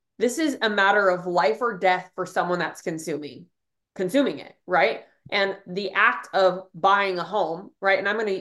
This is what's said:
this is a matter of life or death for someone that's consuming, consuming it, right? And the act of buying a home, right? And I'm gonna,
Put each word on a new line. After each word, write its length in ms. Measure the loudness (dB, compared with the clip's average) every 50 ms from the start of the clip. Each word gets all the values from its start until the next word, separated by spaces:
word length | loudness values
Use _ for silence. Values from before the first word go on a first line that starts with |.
| _ _ _ -2
this 200 | -2 -2 0 0
is 200 | 0 -2 0 0 -2
a 80 | 0
matter 400 | 2 2 2 4 4 4 4 4
of 160 | 2 2 0
life 340 | -2 0 2 2 2 2 0
or 180 | -2 -4 -2 0
death 320 | 2 2 2 2 0 -6 _
for 120 | -8 -8
someone 320 | -4 -2 -2 0 0 0 -2
that's 220 | -2 -4 -6 -8
consuming, 640 | -8 -8 -6 -6 -6 -6 -6 -6 -8 -10 -14 -16 -20 -20 _ _ _ _ _ _ _ _ -8
consuming 440 | -6 -4 0 2 2 2 0 -2 -6
it, 160 | -10 -16 -20 _ _
right? 360 | 0 2 4 4 2 2 -2 -10 -18 _ _ -10 -4
And 300 | -2 0 0 0 -2 -6 -10
the 240 | -10 -8 -6 -6 -4 0
act 360 | 2 2 2 2 0 -4 -4 0
of 340 | 2 2 2 2 0 -6 -14 -6
buying 460 | 0 2 2 4 4 2 0 -2 -4
a 60 | -4
home, 460 | -4 -2 -2 -2 -2 -4 -8 -10 -14 -10 _ 0
right? 160 | 0 2 2
And 100 | 0 -2
I'm 80 | -2
gonna, 240 | -2 -2 -2 -4 -4